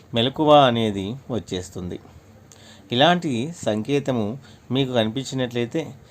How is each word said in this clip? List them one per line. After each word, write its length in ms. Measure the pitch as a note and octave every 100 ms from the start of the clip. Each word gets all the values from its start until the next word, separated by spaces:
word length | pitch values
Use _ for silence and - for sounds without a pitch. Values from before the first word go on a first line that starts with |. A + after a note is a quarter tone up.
| -
మెలకువ 380 | A#2 A#2+ C3 D#3
అనేది 640 | D3 C3+ A#2 A2 G2+ F#2+ C3+ -
వచ్చేస్తుంది. 680 | A#2 - F#2 F2 F#2+ F2+ - - - - - - - - - -
ఇలాంటి 600 | A#2+ D3+ F3 E3+ A#2 C#3 E3+ -
సంకేతము 720 | G#2+ A2 C#3 C3+ B2 G#2 C3+ - - -
మీకు 220 | B2+ C3
కనిపించినట్లయితే 1000 | B2 A2 A2+ C3 C3 B2+ A#2+ A#2+ E3 D3+ - -